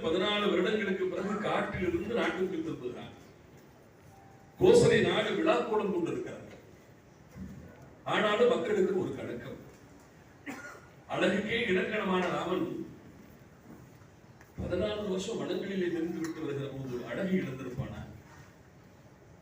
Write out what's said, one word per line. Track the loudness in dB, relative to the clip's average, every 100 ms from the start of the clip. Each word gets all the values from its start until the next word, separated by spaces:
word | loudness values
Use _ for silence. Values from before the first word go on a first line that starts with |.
| 0
பதினாலு | 2 2 2 2
வருடங்களுக்கு | 2 2 2 0 0 -2
பிறகு | -2 -2 -2 0
காட்டில் | 0 -2 -2 -2
இருந்து | -2 0 0
நாட்டுக்கு | 0 0 -2 -2
திரும்புகிறார். | -4 -6 -8 -10 -14 -18 -20 -20 -20 -20 -20 -20 -20 -20 -20 -20 -20 -20 -20 6
கோசலை | 8 10 8 6 4
நாடு | 2 0 2
விழாக்கோலம் | 2 2 2 0 0
கொண்டிருக்கிறார். | 0 -2 -2 -6 -10 -14 -18 -20 -20 -20 -20 -20 -20 -20 -14 -14 -14 -18 -20 -20 -12 -2
ஆனாலும் | 2 2 6 6
மக்களுக்கு | 4 2 2 2 2
ஒரு | -2 -4
கலக்கம். | -8 -8 -10 -14 -16 -20 -20 -20 -20 -20 -20 -16 -14 -12 -14 -16 -20 -20 -6
அழகுக்கே | 0 2 2 0 -2 2
இலக்கணமான | 0 0 0 0 2 2 -2
ராமன் | -2 -2 -2 -4 -8 -14 -20 -20 -20 -20 -20 -20 -20 -20 -20 -20 -20 -20 -20 -20 -14 -8
பதினான்கு | -2 0 0 -2 -2
வருஷம் | -2 -2 -4
வனங்களிலே | -4 -4 -2 -2 0
திரிந்து | 0 -2 -4
விட்டு | -6 -4 -6
வருகிற | -6 -6 -8
போது | -8 -8 -6
அழகு | -4 0 0
இழந்திருப்பானா? | 0 -6 -8 -6 -8 -10 -12 -16 -20 -20 -20 -20 -20 -20 -20 -20 -20 -20 -20 -20